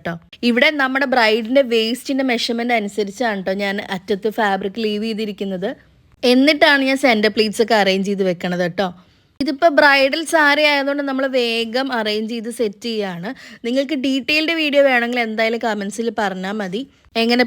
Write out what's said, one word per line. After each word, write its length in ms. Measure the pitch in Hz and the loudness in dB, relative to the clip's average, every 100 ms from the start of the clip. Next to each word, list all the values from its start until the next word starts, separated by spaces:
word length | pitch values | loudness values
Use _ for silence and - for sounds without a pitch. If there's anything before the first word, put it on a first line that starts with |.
ട്ടോ. 80 | 170 170 _ - 240 | -8 -10 _ -4 0
ഇവിടെ 200 | 233 294 302 | 4 2 2
നമ്മുടെ 240 | 262 269 277 | -2 0 0
ബ്രൈഡിൻ്റെ 480 | 254 220 220 220 269 247 | 2 2 2 2 2 2
വേസ്റ്റിൻ്റെ 520 | 226 220 254 - 269 269 | 0 0 -4 -4 -2 0
മെഷർമെന്റ് 440 | 233 - 233 240 233 | -2 -2 -4 0 -2
അനുസരിച്ചാണ് 640 | 202 214 202 - 240 196 180 | -2 -4 -6 -2 -4 -2 -4
ട്ടോ 60 | 196 | -4
ഞാൻ 120 | 202 202 - 190 | -4 -4 -6 -8
അറ്റത്ത് 340 | - 196 220 214 | -4 -2 -2 0
ഫാബ്രിക് 420 | 208 196 202 214 | 0 0 -4 -4
ലീവ് 200 | 214 208 226 | -4 -2 -4
ചെയ്തിരിക്കുന്നത്. 600 | 214 214 196 196 185 202 294 _ _ _ - 247 | -4 -6 -6 -6 -4 -6 -8 _ _ _ -2 2
എന്നിട്ടാണ് 500 | 247 285 302 320 277 262 | 4 4 4 4 4 2
ഞാൻ 80 | 269 269 | 2 2
സെന്റർ 260 | 220 214 220 | 4 2 2
പ്ലീറ്റ്സ് 260 | 214 202 220 | -2 0 2
ഒക്കെ 100 | 220 | 4
അറേഞ്ച് 260 | 190 190 196 | 4 2 0
ചെയ്ത് 140 | 196 185 | 0 -2
വെക്കണത് 360 | 175 180 175 175 180 | -2 -4 -2 -2 -2
ട്ടോ. 100 | 190 - _ _ _ _ | -4 -6 _ _ _ _
ഇതിപ്പോൾ 260 | 277 277 349 294 | -8 2 4 6
ബ്രൈഡൽ 400 | 294 277 269 302 302 | 6 6 4 0 0
സാരി 280 | 330 294 285 302 | 4 4 4 4
ആയതുകൊണ്ട് 320 | 285 277 285 277 | 2 0 -2 -2
നമ്മൾ 140 | 262 269 254 | -2 0 0
വേഗം 480 | 233 226 226 247 269 240 | 0 -2 -2 -4 -2 -2
അറേഞ്ച് 320 | 214 214 220 | -2 -2 -4
ചെയ്ത് 180 | 233 220 226 | -6 -8 -4
സെറ്റ് 260 | 214 202 233 | -4 -4 -8
ചെയ്യാണ്. 420 | 220 196 175 196 262 - - 233 | -6 -6 -6 -10 -12 -16 -12 -4
നിങ്ങൾക്ക് 320 | 262 277 302 269 | -2 -2 -2 0
ഡീറ്റെയിൽഡ് 480 | 269 240 302 320 330 | -2 0 0 0 -2
വീഡിയോ 220 | 302 277 277 | 0 4 4
വേണമെങ്കിൽ 340 | 247 240 247 226 | 4 0 -2 -4
എന്തായാലും 320 | 220 220 233 233 | -2 -2 0 -2
കമന്റ്സിൽ 380 | 208 202 220 233 220 | -4 -6 -4 -6 -2
പറഞ്ഞാൽ 340 | 202 185 190 214 | -4 -4 -6 -6
മതി. 200 | 190 202 277 _ _ 226 | -6 -8 -10 _ _ -2
എങ്ങനെ 240 | 226 240 | 2 2